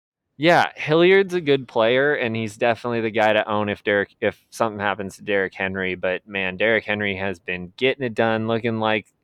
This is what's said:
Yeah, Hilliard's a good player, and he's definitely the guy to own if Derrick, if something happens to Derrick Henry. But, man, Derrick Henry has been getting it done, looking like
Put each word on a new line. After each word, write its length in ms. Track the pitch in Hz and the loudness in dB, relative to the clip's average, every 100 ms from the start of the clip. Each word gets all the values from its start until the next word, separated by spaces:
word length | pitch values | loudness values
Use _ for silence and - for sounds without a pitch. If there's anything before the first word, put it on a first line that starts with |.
| _ _ _ - | _ _ _ -2
Yeah, 360 | 156 160 95 - | 4 4 4 -2
Hilliard's 600 | - 160 175 190 196 180 | 0 4 6 6 4 -2
a 60 | |
good 260 | 147 139 123 | 0 0 0
player, 480 | 120 113 127 143 147 | 0 2 4 2 0
and 200 | 120 113 | -2 -2
he's 220 | 113 107 | -6 -2
definitely 440 | 120 110 120 117 | 0 0 -2 -4
the 100 | 113 | -2
guy 220 | 107 107 | 2 2
to 140 | 107 98 | 2 2
own 220 | 104 104 | -2 -2
if 140 | 101 | -4
Derrick, 320 | - 101 98 - | 0 0 0 -2
if 240 | 110 - _ | -4 -4 _
something 300 | - 117 104 | -4 -4 -2
happens 360 | 101 98 98 - | -4 -4 -6 -10
to 60 | |
Derrick 300 | 104 101 92 | -4 -2 -2
Henry. 400 | - 95 95 92 | -4 -6 -4 -4
But, 340 | 90 92 90 - | -4 -4 -4 -6
man, 300 | 98 92 92 | -6 -6 0
Derrick 280 | 107 110 104 | 2 2 0
Henry 300 | 104 104 95 | -4 -2 -4
has 240 | 98 90 | -6 -6
been 320 | - 90 87 - | -8 -8 -8 -2
getting 260 | 127 131 | 0 0
it 120 | 127 110 | -4 -2
done, 320 | 113 110 113 | 0 0 -2
looking 320 | 113 113 113 | -2 -2 -2
like 260 | 110 107 - _ | 0 -2 -4 _